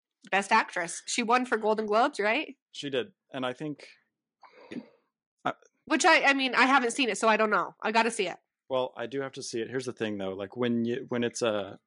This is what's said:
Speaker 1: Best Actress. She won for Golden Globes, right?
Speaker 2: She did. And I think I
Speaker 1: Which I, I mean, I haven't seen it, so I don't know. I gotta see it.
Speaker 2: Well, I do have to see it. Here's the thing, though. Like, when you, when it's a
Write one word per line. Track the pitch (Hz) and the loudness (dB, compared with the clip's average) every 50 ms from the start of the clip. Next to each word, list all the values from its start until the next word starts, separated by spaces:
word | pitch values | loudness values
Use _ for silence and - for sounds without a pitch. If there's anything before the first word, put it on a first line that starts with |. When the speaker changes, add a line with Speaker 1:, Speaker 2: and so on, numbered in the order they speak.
| _ _ _ _ - - | _ _ _ _ -6 -2
Speaker 1:
Best | - 196 202 - | 0 0 2 4
Actress. | 233 220 - - - 185 170 170 - - - | 4 2 2 2 -2 -6 -6 -6 -8 -10 -10
She | - - - | -6 -4 -2
won | 240 214 240 254 254 | 2 2 2 2 2
for | 247 254 | 0 -2
Golden | 220 220 208 220 208 220 | 0 2 2 0 0 0
Globes, | 208 208 220 247 294 294 - | 2 2 4 4 2 2 0
right? | 202 208 226 285 311 - 269 _ _ _ | 0 0 0 0 -2 -6 -10 _ _ _
Speaker 2:
She | - - - 143 | -14 -12 -8 -4
did. | 131 127 110 101 - _ _ _ | -2 -2 -2 -4 -8 _ _ _
And | - 135 127 | -8 -6 -6
I | 127 127 | -6 -6
think | - 160 151 143 - - - - _ _ _ _ _ _ _ _ _ - - _ - - - - - - - _ _ _ _ _ _ _ _ _ _ - | -6 -8 -10 -10 -10 -14 -20 -20 _ _ _ _ _ _ _ _ _ -20 -20 _ -20 -18 -14 -14 -14 -14 -16 _ _ _ _ _ _ _ _ _ _ -6
I | - - _ _ _ _ _ _ | -6 -6 _ _ _ _ _ _
Speaker 1:
Which | - 302 285 330 | -2 0 4 6
I, | 359 320 285 180 | 6 6 6 6
I | 277 277 | 4 2
mean, | 269 262 254 233 | 2 0 0 2
I | - 247 | 2 4
haven't | 262 277 277 247 233 | 4 4 4 2 2
seen | 233 - 254 220 | 0 0 0 0
it, | 190 - | 0 2
so | - 220 | 4 4
I | 214 | 4
don't | 208 220 214 | 4 4 2
know. | 208 185 165 135 165 - | 2 2 0 -2 -6 -6
I | - 214 | -4 0
gotta | 220 226 226 233 | 2 2 2 2
see | 220 - 190 175 | 0 -2 -4 -4
it. | 160 - _ _ _ _ _ - | -6 -10 _ _ _ _ _ -2
Speaker 2:
Well, | 131 127 127 131 - | -2 0 0 -2 -4
I | - 120 | -8 -8
do | 113 131 139 | -6 -6 -6
have | 135 135 | -6 -6
to | - 139 | -8 -10
see | 127 - - 117 | -10 -6 -6 -6
it. | 110 107 | -4 -4
Here's | 117 135 123 | -4 -6 -6
the | 127 | -6
thing, | 110 - 113 107 107 98 | -6 -4 -4 -4 -4 -4
though. | 95 95 92 | -4 -6 -6
Like, | 95 101 98 - | -6 -8 -8 -4
when | 120 123 120 117 117 117 | -2 -2 0 0 0 0
you, | 117 120 120 127 117 | -2 -2 -4 -4 -4
when | 127 120 | -4 -2
it's | 120 117 - - | -2 -2 -2 -2
a | 123 117 104 104 95 95 - - _ | -2 0 0 -2 -4 -6 -12 -18 _